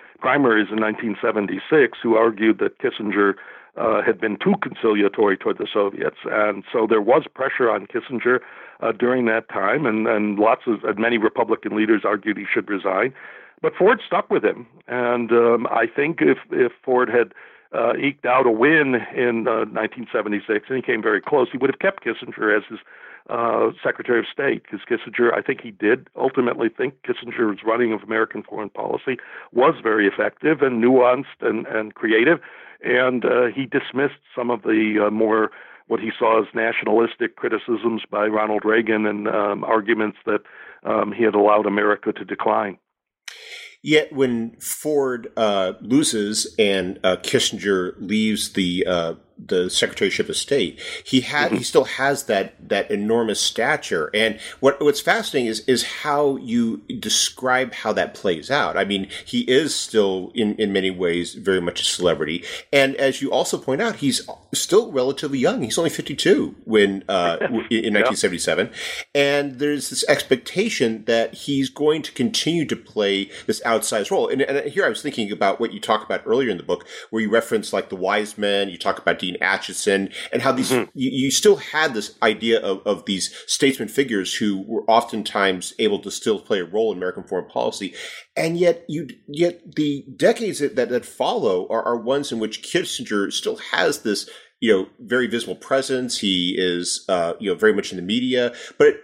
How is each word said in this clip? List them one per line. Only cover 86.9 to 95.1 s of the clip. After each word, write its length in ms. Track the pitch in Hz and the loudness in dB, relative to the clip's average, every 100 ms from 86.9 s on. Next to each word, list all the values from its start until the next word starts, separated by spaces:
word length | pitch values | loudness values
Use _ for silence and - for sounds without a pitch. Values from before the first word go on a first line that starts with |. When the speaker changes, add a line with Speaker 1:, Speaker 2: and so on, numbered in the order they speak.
Speaker 2:
in 60 | 90 | -2
American 260 | 92 90 | -6 -8
foreign 240 | 90 92 - | -6 -6 -6
policy. 460 | - 120 - 95 - - - - - | -4 -4 -4 -8 -10 -16 -16 -10 -4
And 220 | 160 170 | -2 2
yet, 280 | 175 170 - | 2 2 -2
you, 200 | 151 139 - - | -8 -8 -14 -10
yet 480 | 147 175 175 - 151 | -2 0 -2 -8 -2
the 300 | 151 143 - - | -2 -2 -8 0
decades 440 | 170 233 220 147 | 2 2 -2 -2
that, 160 | 143 - | -2 0
that, 140 | 120 | 0
that 160 | 123 113 | -2 -4
follow 640 | - 135 226 131 92 95 | -4 -2 0 0 0 0
are, 140 | 113 | -2
are 140 | - 120 | -2 -2
ones 340 | 110 139 143 | -2 -2 -2
in 80 | 117 | -4
which 220 | 110 - | -4 -6
Kissinger 720 | - 170 180 - 120 104 98 | -4 -4 -2 -8 -4 -2 -2
still 260 | - 107 - - | -4 -6 -6 -4
has 320 | - 87 85 | 0 0 0
this, 260 | 113 98 - - - _ | -2 -4 -6 -16 -20 _
you 120 | 113 | 2
know, 160 | 98 95 - | 2 0 -10
very 280 | 107 | -2